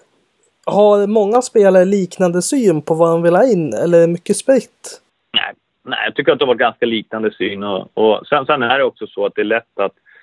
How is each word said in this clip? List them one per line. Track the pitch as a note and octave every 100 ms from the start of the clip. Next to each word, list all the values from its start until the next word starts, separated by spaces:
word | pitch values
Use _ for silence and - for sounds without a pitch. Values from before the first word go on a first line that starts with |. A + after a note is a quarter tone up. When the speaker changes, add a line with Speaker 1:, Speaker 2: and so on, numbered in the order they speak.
| _ _ _ _ _ _ -
Speaker 1:
har | G3 G#3 G3+ G3+
många | A3 G3+ A#3
spelare | B3 A#3 G3 F#3
liknande | F#3 G3+ F3+ - F3+ F3
syn | F3 C#4+ A3 D#3
på | -
vad | D#3+ E3
de | E3
vill | E3+ F3+
ha |
in, | C4 G3 D3+
eller | - E3 E3+
är | E3
det |
mycket | F3 - G3+
spritt? | - C4 - _ - - _ _ _ - - - _ _
Speaker 2:
Nej, | - A#2+
jag | G#2+
tycker | A2 D3
att | D3
det |
var | C3+
ganska | A#2 A#2+ - A#2
liknande | A2+ - A2 G#2+
syn | - F#2+ G2+
och, | G#2 F#2+ -
och | - A2 G2+ -
sen, | D3 C3+
sen | D3
är | A#2+ C3+
det |
också | B2+ - G#2
så | - G2+
att |
det | F#2+
är |
lätt | G#2 A2+ - -
att, | G2 - _ -